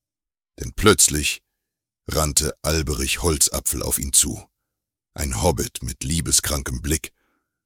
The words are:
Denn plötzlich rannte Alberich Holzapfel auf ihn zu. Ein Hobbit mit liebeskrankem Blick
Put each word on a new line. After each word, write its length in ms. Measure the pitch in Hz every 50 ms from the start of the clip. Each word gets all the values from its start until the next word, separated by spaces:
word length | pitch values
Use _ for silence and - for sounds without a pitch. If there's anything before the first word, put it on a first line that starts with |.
| _ _ _ _ _ _ _ _ _ _ _ -
Denn 120 | - 60 -
plötzlich 680 | - - 107 95 - - - 73 73 71 - - - _ _ _ _ _ _ _ _ _ _ _ _ _
rannte 500 | - - 78 78 76 71 - 78 73 - -
Alberich 600 | - 78 80 80 76 69 73 69 - - - -
Holzapfel 600 | - 87 80 76 - - - 69 - - - 65
auf 160 | - 71 - -
ihn 140 | 69 67
zu. 360 | - - - - 57 101 - _ _ _ _ _ _ _ _ _ _ _ _ _ -
Ein 260 | - 73 67 62 104
Hobbit 420 | - 90 73 - - - - - -
mit 180 | 60 - -
liebeskrankem 800 | - 67 80 82 65 67 71 - - - 73 71 67 - 65 62
Blick 300 | - 73 78 76 - - _ _ _ _ _ _ _ _ _ _ _